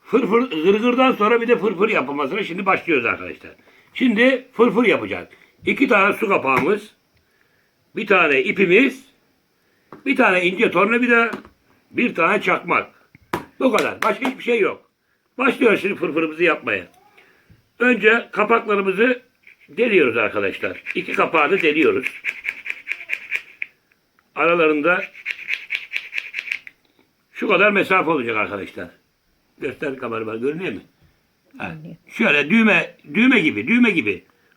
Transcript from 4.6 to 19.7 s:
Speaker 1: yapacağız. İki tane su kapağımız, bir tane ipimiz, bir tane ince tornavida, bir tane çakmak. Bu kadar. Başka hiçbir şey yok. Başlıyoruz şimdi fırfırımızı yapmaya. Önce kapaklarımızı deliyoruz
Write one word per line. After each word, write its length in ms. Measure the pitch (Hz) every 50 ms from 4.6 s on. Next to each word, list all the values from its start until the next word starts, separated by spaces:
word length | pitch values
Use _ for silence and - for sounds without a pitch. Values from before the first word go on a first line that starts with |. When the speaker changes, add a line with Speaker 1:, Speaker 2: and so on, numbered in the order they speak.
| 233 240 170 220 254
Speaker 1:
yapacağız. 440 | 202 156 127 113 95 98 90 87 - _ - _ _ _ _ -
İki 220 | 180 208 196 277 262
tane 240 | 240 202 190 202 -
su 160 | - 220 202
kapağımız, 680 | 196 151 123 131 135 131 131 156 214 208 - - _ _ _ _ _ _ _ _ _ _ _ _ _ _ _ _ _ _ _ _ -
bir 100 | - 226
tane 360 | - 196 185 170 156 139 131 131
ipimiz, 600 | - - - 196 170 175 220 269 262 - - - _ _ _ _ _ _ _ _ _ _ _ _ _ _ _ _ _ - - -
bir 100 | 269 277
tane 280 | - 247 208 185 180 180
ince 260 | 175 190 196 226 185
tornavida, 600 | 160 170 196 208 233 240 247 240 240 233 233 220 208 - - - _ _ _ _ _ _ _ _
bir 240 | - - 240 240 -
tane 260 | - 165 175 202 202
çakmak. 500 | - 185 175 160 - 175 160 113 95 - _ _ _ _ _ _ _ _ - - - - _ -
Bu 140 | 262 262 214
kadar. 300 | 196 147 117 98 - -
Başka 280 | - - - 247 262
hiçbir 140 | - - -
şey 160 | - 240 233
yok. 300 | 185 147 - - _ _ _ _ _ _ _ _ _ _ _ -
Başlıyoruz 440 | 254 269 - - 277 226 196 151 -
şimdi 120 | 196 190
fırfırımızı 500 | - 156 165 139 160 165 156 156 156 175
yapmaya. 420 | 170 151 - - 123 104 95 87 - _ _ _ _ _ _ - _ _ _ _ _ _ _ _ _ _ -
Önce 500 | 240 247 247 202 196 214 220 226 - - -
kapaklarımızı 880 | - 208 208 233 233 226 220 208 202 196 196 185 180 226 262 247 247 - _ _ _ _ - - _ _
deliyoruz 480 | -